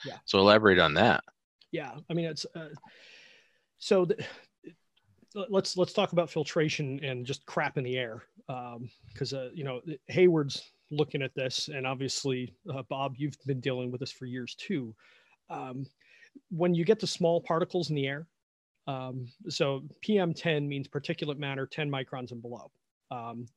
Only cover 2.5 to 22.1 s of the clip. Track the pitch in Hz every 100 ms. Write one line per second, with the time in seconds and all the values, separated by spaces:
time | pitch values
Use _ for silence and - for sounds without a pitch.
2.5 | 170 156 156 - - - - - - _
3.5 | _ _ _ - 196 175 - - - -
4.5 | _ - - _ _ _ _ _ 202 180
5.5 | 196 - 180 175 - 190 175 165 165 143
6.5 | 170 156 - 139 139 143 127 123 135 -
7.5 | - 143 151 123 127 120 110 - _ -
8.5 | 127 123 120 123 - - - 131 139 127
9.5 | 160 139 127 165 147 - 175 180 160 143
10.5 | - - _ _ 147 147 147 135 - 131
11.5 | - - 143 131 131 135 - 139 127 123
12.5 | - 180 135 123 135 139 127 147 - 135
13.5 | 131 135 127 123 123 127 - 127 127 120
14.5 | - - 170 117 101 _ _ _ _ -
15.5 | 160 131 127 135 _ _ _ - - -
16.5 | 165 180 170 170 214 185 - 170 170 -
17.5 | 165 175 180 147 147 135 139 165 _ _
18.5 | _ _ _ - 135 131 131 123 - -
19.5 | - 147 135 147 - - 208 175 160 170
20.5 | 151 143 139 135 143 139 165 151 147 143
21.5 | 135 135 - 147 139 127